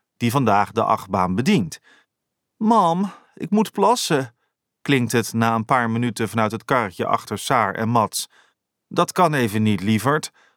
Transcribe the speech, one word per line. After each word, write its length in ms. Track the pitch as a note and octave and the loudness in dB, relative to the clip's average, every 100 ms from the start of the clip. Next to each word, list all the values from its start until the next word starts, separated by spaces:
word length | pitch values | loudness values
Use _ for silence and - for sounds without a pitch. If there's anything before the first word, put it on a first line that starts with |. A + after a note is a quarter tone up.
| _ - | _ -6
die 140 | A#2 | -2
vandaag 420 | C3+ A2+ G2+ G2 | 0 2 2 2
de 120 | A2+ | 0
achtbaan 500 | G#2 G#2+ - G2 F2+ | 0 0 -2 -2 0
bedient. 460 | F#2 C#3 F#3+ F2+ - _ _ _ _ _ _ _ - | 0 0 0 0 -8 _ _ _ _ _ _ _ -4
"Mam, 560 | G#3+ A3+ F3 E3+ G3 - _ | 0 2 2 0 -4 -8 _
ik 160 | - E3 | -14 -2
moet 220 | G#3 G#3+ | 0 0
plassen," 640 | - G3+ A#3+ - D3 B2+ _ _ _ _ _ | 0 0 2 0 -2 -2 _ _ _ _ _
klinkt 300 | - C3+ A#2 | 0 0 2
het 200 | A#2+ A2 | 0 0
na 220 | A#2 A2+ | 0 0
een 100 | A2+ | 0
paar 260 | A2 C3 A#2 | 0 0 0
minuten 380 | A2+ A#2+ G#2 A2 | -2 -2 -2 -4
vanuit 240 | A2+ G#2+ | 0 -2
het 120 | A2 | -2
karretje 420 | - B2+ G#2 - F#2+ | -2 0 -2 -4 -2
achter 320 | - - G#2 | -2 -2 -8
Saar 360 | - C3 G2+ | -2 0 0
en 140 | - A2+ | -2 -2
Mats. 400 | A#2+ G2+ - - _ _ _ _ _ - | 0 0 -4 -10 _ _ _ _ _ -6
"Dat 240 | - F3 | -2 -2
kan 220 | - E3+ | 2 2
even 280 | D3 A#2 G#2+ | 2 0 0
niet, 180 | A2 G2+ | 0 0
lieverd," 520 | G2 A2 A#2 D3+ - _ _ | 0 0 2 -2 -4 _ _